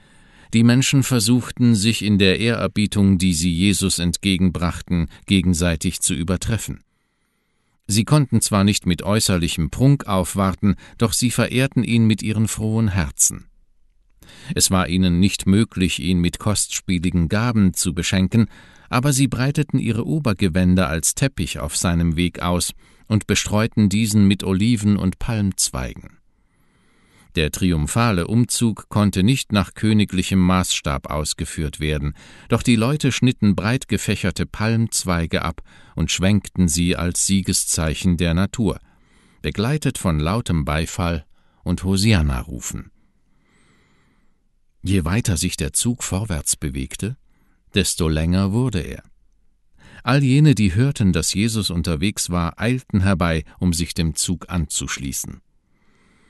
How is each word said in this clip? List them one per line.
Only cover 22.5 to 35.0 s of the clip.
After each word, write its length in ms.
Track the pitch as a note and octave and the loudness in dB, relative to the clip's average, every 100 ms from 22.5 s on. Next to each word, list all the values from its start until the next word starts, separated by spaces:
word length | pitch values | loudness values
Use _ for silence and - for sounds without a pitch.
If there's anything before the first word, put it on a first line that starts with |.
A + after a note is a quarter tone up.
| F2 - - _ _ - | -2 -4 -10 _ _ -2
und 200 | G#2+ - | -2 0
bestreuten 600 | G2+ - G#2 A2+ - G#2 | -2 0 -2 0 2 2
diesen 360 | G#2 A2 G#2+ G2 | 2 2 4 4
mit 160 | G2 | 2
Oliven 520 | - F#2 A2+ A2+ G#2 G2+ | 0 0 2 2 2 0
und 220 | F#2 - | 0 -4
Palmzweigen. 1000 | - A2+ G2 - - C2 B1+ - - - _ _ _ _ _ _ _ _ _ _ _ E2+ | -4 -2 -2 -2 -4 -4 -8 -12 -18 -20 _ _ _ _ _ _ _ _ _ _ _ -4
Der 160 | D2+ | -4
triumphale 760 | - F#2 D#2+ D2+ A2+ A#2 F2 - | 0 0 0 0 0 2 0 0
Umzug 600 | A2+ A#2+ - A#2 G2+ - | 0 0 0 -2 -2 -4
konnte 340 | G#2+ G#2 F#2+ | 2 2 4
nicht 300 | G2 C3+ - | 2 2 0
nach 220 | G2+ F2 | -2 -2
königlichem 640 | - G#2+ G#2+ F#2+ F#2 - F#2+ | -2 2 2 2 0 0 2
Maßstab 720 | F2+ F#2 F2 - D#2 C2+ - | 4 2 0 -4 -4 -6 -4
ausgeführt 720 | D2+ D2+ - D#2+ - D2 - | -6 -6 -6 -8 -6 -6 -4
werden, 320 | D#2 D2+ D2 - - - - | -4 -2 -4 -8 -18 -20 -4
doch 160 | A#2 | -2
die 140 | B2 A#2 | 2 2
Leute 340 | A#2+ D3+ C#3 | 2 0 -2
schnitten 460 | - B2+ - G#2 F2+ | 2 0 2 0 0
breit 320 | G2+ C3 - | -2 -4 -2
gefächerte 560 | G2+ - G2+ F#2+ D#2+ D#2+ | -4 -2 -2 -2 -4 -6
Palmzweige 960 | - A2 A2+ A2+ - | -4 -2 0 -2 -4